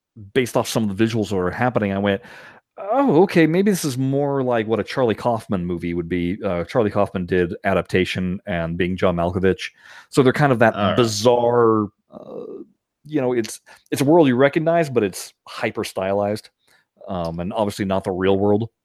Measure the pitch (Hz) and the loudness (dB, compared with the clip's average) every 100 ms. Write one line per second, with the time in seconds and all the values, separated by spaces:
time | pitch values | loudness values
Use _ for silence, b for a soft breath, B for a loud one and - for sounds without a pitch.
0 | _ - 101 135 120 131 113 123 110 98 | _ -20 -6 -2 0 -2 -2 -2 -2 0
1 | 113 113 101 98 90 - 123 123 104 98 | 0 0 -2 -2 -2 -2 -2 0 -2 -2
2 | 101 98 B B B B _ - 196 247 | 0 -2 B B B B _ -12 -4 0
3 | 277 156 196 175 156 170 202 190 156 127 | 2 4 4 4 4 4 2 0 -2 -2
4 | 135 139 143 139 127 120 110 110 - - | -2 0 0 -2 0 0 0 -2 -2 -2
5 | 123 104 123 113 - 98 87 87 87 87 | 0 0 0 -2 -2 -4 -4 -4 -4 -4
6 | 85 90 87 92 104 87 85 135 104 104 | -2 -2 -2 -2 -4 -4 -2 0 0 0
7 | 98 98 87 92 87 95 98 92 85 - | -2 -2 -2 0 0 -2 -2 0 0 0
8 | - - 92 92 - 85 82 85 90 92 | 0 -2 -4 -6 -6 -6 -4 -2 -2 0
9 | 95 87 87 92 92 90 - _ B B | 0 0 -2 0 0 0 -4 _ B B
10 | B - 131 - 147 120 113 101 101 87 | B 2 4 4 2 4 2 2 0 2
11 | 117 104 120 120 120 120 113 110 104 _ | 2 2 2 4 2 4 4 4 0 _
12 | _ - - - - - - _ _ _ | _ -20 -18 -16 -14 -16 -18 _ _ _
13 | 147 151 127 123 107 - _ b b - | -6 -2 0 0 -2 -6 _ b b -2
14 | 135 170 143 120 139 165 160 170 156 120 | 4 6 6 6 4 2 0 0 0 0
15 | 101 - - _ - - 117 107 101 - | 0 -2 -16 _ -20 -8 -6 -4 -8 -4
16 | 95 101 101 104 - _ _ _ _ _ | -2 -2 -2 -4 -10 _ _ _ _ _
17 | - 92 85 85 87 113 104 - 98 95 | -10 -6 -6 -6 -6 -4 -4 -2 -2 -2
18 | 101 90 92 98 101 104 113 _ | -2 -2 2 2 2 2 -2 _